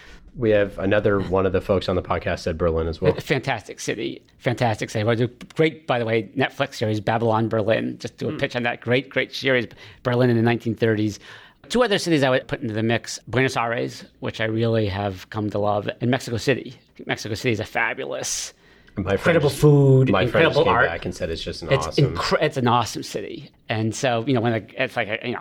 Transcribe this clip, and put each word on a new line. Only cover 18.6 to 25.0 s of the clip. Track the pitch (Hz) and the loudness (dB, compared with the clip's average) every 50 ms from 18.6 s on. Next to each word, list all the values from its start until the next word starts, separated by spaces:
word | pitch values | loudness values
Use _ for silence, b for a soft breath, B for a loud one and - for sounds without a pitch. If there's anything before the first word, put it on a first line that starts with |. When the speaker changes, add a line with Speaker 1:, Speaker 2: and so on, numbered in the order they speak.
| b b b b b b b | b b b b b b b
Speaker 1:
My | 104 | -6
friend | 92 95 98 98 | -2 -2 -2 2
Speaker 2:
incredible | - 175 165 160 147 139 | 2 2 4 4 2 2
Speaker 1:
just, | - - | 4 6
Speaker 2:
food, | 151 151 143 143 139 135 131 131 131 127 | 6 6 8 8 8 8 8 6 6 6
Speaker 1:
my | 127 92 - | 4 2 2
friend | 117 - 170 165 | 2 4 4 4
just | 156 - 143 | 4 4 4
Speaker 2:
incredible | - | 4
Speaker 1:
came | 98 113 | 4 4
Speaker 2:
art. | 120 135 | 4 2
Speaker 1:
back | - 85 - - | 2 0 -4 -6
and | 180 - | -8 -6
said | - 92 82 | -6 -6 -6
it's | 82 - | -6 -6
just | - 90 80 - | -6 -8 -8 -8
an | 85 78 | -2 0
Speaker 2:
It's | - 80 78 80 | 0 0 0 0
Speaker 1:
awesome | - - 143 - 82 | 2 2 2 2 2
Speaker 2:
incre-, | - - - 120 - | -2 -2 -2 0 0
it's | 160 151 - | 0 -2 0
an | 135 120 120 | 0 2 2
awesome | 117 120 117 - - 78 | 2 2 2 -2 -6 -10
city. | - - - 110 101 - - - 139 - _ _ _ - | -10 -8 -8 -10 -8 -10 -12 -14 -16 -18 _ _ _ -6
And | 117 110 110 113 107 | -4 -2 -2 -2 -2
so, | - - 131 117 117 113 143 | 0 0 0 0 0 0 0
you | |
know, | 131 117 | 0 2
when | 110 120 113 | 2 0 0
I, | 110 113 - - - | -2 -4 -6 -4 -4
it's | 131 120 - | -4 -2 -2
like | 127 | -4